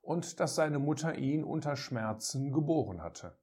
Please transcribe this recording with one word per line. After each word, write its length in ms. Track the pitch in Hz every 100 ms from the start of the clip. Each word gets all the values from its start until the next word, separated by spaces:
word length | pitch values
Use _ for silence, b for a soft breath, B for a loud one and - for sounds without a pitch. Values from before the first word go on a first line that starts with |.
und 380 | - 165 - -
dass 160 | 170 -
seine 240 | 156 147
Mutter 380 | 143 151 160 -
ihn 260 | 135 151
unter 320 | 156 156 151 135
Schmerzen 760 | - 123 110 107 - 131 139
geboren 480 | 139 151 160 104 87
hatte. 360 | 85 - 87 -